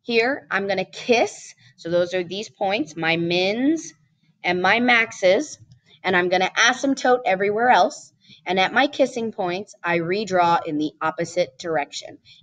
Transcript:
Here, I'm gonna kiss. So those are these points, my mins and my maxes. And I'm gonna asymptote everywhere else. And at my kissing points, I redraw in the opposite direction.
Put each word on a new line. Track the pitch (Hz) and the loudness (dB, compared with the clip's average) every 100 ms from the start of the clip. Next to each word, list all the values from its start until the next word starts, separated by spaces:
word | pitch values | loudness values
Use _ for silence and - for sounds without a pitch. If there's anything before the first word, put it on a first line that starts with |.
Here, | - 233 240 294 - | -4 0 0 -2 -4
I'm | 190 196 | -4 -2
gonna | 190 165 | -4 -6
kiss. | - - 233 320 - - - _ - | -6 0 2 2 -4 -20 -20 _ -14
So | 165 | -2
those | 175 175 | 0 0
are | 185 | -2
these | 170 190 220 | -6 -8 -10
points, | - 196 208 302 170 | -6 -2 -2 -4 -4
my | 160 165 | 0 0
mins | 170 175 190 226 269 320 - - _ _ _ _ | 0 0 0 0 0 0 -4 -18 _ _ _ _
and | 180 180 | -4 0
my | 185 226 | 2 2
maxes. | 247 240 226 - - 233 302 - - _ _ _ | 2 2 0 0 2 2 0 -10 -20 _ _ _
And | 170 185 | 0 0
I'm | 180 | 2
gonna | 180 185 - | 0 0 2
asymptote | 233 247 277 269 262 247 247 | 2 2 0 0 2 2 2
everywhere | 185 202 208 247 | 0 0 0 4
else. | 208 196 - - _ _ - - | 4 4 -2 -20 _ _ -14 -4
And | 190 | 0
at | 185 | 2
my | 240 285 | 2 0
kissing | - 254 254 226 | 2 -2 -2 -6
points, | 208 180 180 208 - | -4 -4 -4 -8 -10
I | 175 175 | -4 -2
redraw | 165 202 202 180 170 170 - | -2 -4 0 2 4 2 0
in | 151 | -4
the | 151 - | -4 -4
opposite | 160 160 170 175 175 - | -6 -4 -4 -2 -2 -4
direction. | 175 156 143 - - - _ - | -4 -4 -4 -8 -16 -18 _ -12